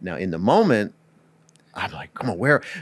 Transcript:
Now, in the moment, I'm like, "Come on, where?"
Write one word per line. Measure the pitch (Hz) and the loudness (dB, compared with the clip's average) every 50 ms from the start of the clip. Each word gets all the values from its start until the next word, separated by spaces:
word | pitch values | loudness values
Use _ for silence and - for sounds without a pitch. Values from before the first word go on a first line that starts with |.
Now, | - 92 85 | -10 -8 -6
in | 67 95 95 | -6 -4 -4
the | 80 82 | -4 -2
moment, | 92 110 156 208 233 180 120 107 104 - - _ _ _ _ _ _ _ _ _ _ _ _ _ _ _ - | 2 4 4 4 6 4 4 2 2 -2 -6 _ _ _ _ _ _ _ _ _ _ _ _ _ _ _ -12
I'm | - - - - | -10 -10 -8 -10
like, | - - - - | -12 -16 -14 -12
"Come | - - 123 | -8 -6 -4
on, | 95 82 | -4 0
where?" | 113 139 147 - - - - 180 | 2 2 2 2 2 -2 -12 -14